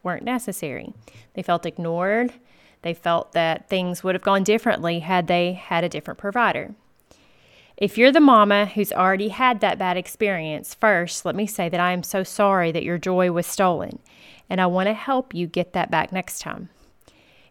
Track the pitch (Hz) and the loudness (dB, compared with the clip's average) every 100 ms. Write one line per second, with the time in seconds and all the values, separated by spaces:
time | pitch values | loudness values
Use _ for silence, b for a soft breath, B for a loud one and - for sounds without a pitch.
0 | 180 175 233 247 220 180 151 123 - - | -8 -6 -4 -4 -6 -8 -8 -8 -12 -16
1 | b b b - 180 170 170 - 170 170 | b b b -8 -2 -2 -2 -6 -4 -2
2 | 185 220 247 - b b b b 170 170 | 0 0 -2 -6 b b b b -8 -4
3 | 170 165 - 170 165 160 - 190 180 175 | 0 0 0 0 0 -2 -2 -2 -2 -2
4 | 185 180 196 196 190 220 240 - 170 170 | -2 0 2 2 4 2 2 0 0 -4
5 | 160 185 165 175 175 180 - 170 175 151 | 0 0 2 2 0 -4 -4 -2 -2 -6
6 | - - 202 233 220 156 - 208 _ _ | -10 -10 -4 0 0 0 -6 -14 _ _
7 | _ b b b b b b - 208 - | _ b b b b b b -4 -2 6
8 | 254 302 285 226 202 202 208 214 196 - | 6 8 8 8 8 4 2 -2 -2 2
9 | 185 190 208 196 254 226 202 190 185 180 | 2 2 -2 0 0 2 0 0 -2 -2
10 | 175 - 208 185 156 151 - - 220 185 | -6 -4 -2 -2 -4 -8 -10 0 2 2
11 | 175 - 180 160 208 - 170 175 180 180 | 0 -4 -4 -4 -4 -4 -2 0 0 -2
12 | - 196 190 - 202 190 170 160 - 175 | -4 -4 -4 0 2 4 2 -2 -4 -4
13 | 185 180 180 170 170 - 185 165 - - | 0 2 2 0 -4 0 0 0 -4 -12
14 | B B B B - 190 185 180 196 214 | B B B B -6 -2 0 0 -2 -2
15 | - 262 262 170 175 175 180 185 170 160 | -2 -4 -4 -6 -4 -4 -4 -4 -2 -2
16 | - 185 - - - - 180 b b _ | -2 -6 -8 -10 -12 -12 -14 b b _
17 | b b b b b | b b b b b